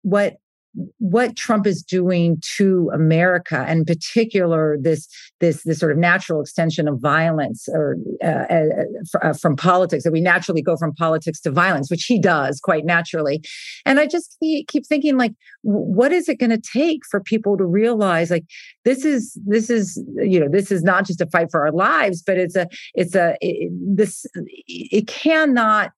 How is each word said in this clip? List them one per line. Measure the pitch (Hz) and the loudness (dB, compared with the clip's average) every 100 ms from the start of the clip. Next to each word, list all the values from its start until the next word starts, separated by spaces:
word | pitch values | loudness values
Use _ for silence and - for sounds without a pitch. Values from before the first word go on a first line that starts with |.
what, | 190 202 202 - _ _ _ - 185 _ | 0 0 0 -4 _ _ _ -14 -14 _
what | 202 220 247 240 | 0 2 0 -4
Trump | - 214 202 | 0 2 2
is | 175 | -2
doing | - 185 180 180 170 160 - - | -2 0 2 2 2 0 -4 0
to | 196 185 165 | 2 4 0
America, | 147 160 160 180 180 175 147 135 | 2 2 4 4 2 -2 -4 0
and | 165 | 0
in | |
particular, | 156 160 - 233 226 202 175 165 156 151 | 0 -2 0 0 0 0 2 2 2 2
this, | 151 151 - - - _ | 0 0 -6 -20 -20 _
this, | 170 156 | 0 0
this | 165 160 | -2 0
sort | 165 | 2
of | 147 | 2
natural | 175 185 185 156 | 2 2 0 -4
extension | 139 - 165 160 151 | -4 -2 -2 0 -2
of | 131 | 0
violence | 143 151 165 156 135 110 - | 0 2 0 0 -4 -6 -4
or, | 160 147 - - - | -2 -2 -4 -6 -4
uh, | 160 | -2
uh, | 139 135 170 156 - 165 - 165 | -2 0 2 2 0 -4 -8 -8
fr-, | - | -4
uh, | 160 | -4
from | 151 165 | 0 -2
politics, | 139 175 180 175 151 | 0 2 2 2 0
that | 165 | 0
we | 160 | 0
naturally | 175 180 175 165 | 2 0 0 -2
go | 151 160 | -2 -2
from | 160 | -4
politics | 143 165 160 165 156 | -2 0 0 -4 -6
to | 160 | -2
violence, | 139 185 156 139 | 0 2 0 -2
which | 170 - | -6 0
he | 233 | 2
does | 175 160 131 139 | 4 2 0 -4
quite | - 156 | -2 -2
naturally. | 151 139 - 165 147 156 - - - - - | 0 -2 -2 -4 -2 -4 -8 -16 -16 -6 0
And | 269 | 2
I | 302 | 2
just | 339 - _ | -2 -6 _
keep, | 320 294 - | -2 -2 -2
keep | 294 | -6
thinking, | - 302 294 262 | -2 0 2 2
like, | 240 - _ - | 0 -4 _ -8
w-, | 214 202 | -2 -2
what | - 196 269 | 0 2 2
is | 359 330 | 2 0
it | 233 | 0
gonna | 240 226 | 0 0
take | - 233 330 302 - | -2 0 0 -2 -4
for | 202 | -6
people | 196 220 202 196 | -2 -2 0 0
to | |
realize, | 185 190 226 226 196 165 170 | 2 2 2 2 0 0 0
like, | 175 160 - - _ | -2 -4 -20 -20 _
this | 233 262 | 0 0
is, | 302 269 - - 202 | 0 0 -4 -10 -2
this | 220 220 | 0 2
is, | 233 190 - - - | 0 -2 -6 -10 -2
you | 180 180 | 2 2
know, | 143 | 4
this | 185 196 | 0 0
is | 190 | 0
not | 170 185 196 | 2 2 0
just | 170 | -4
a | 160 | 0
fight | 175 165 | 0 0
for | 165 | 0
our | 151 | 0
lives, | 160 208 311 214 175 | 2 2 2 0 -2
but | - 185 | -2 0
it's | 180 185 | 0 -2
a, | 175 - - | -4 -8 -6
it's | - 180 | -2 0
a, | 190 170 - | 2 2 0
it, | 175 - 175 | -4 -4 -6
this, | 175 175 190 202 - - 175 - - - | -6 0 2 0 -2 -14 -12 -14 -16 -16
it | 175 - 214 220 | -14 -2 -2 -2
cannot | - 302 311 302 247 220 214 - | -4 0 2 2 2 4 2 0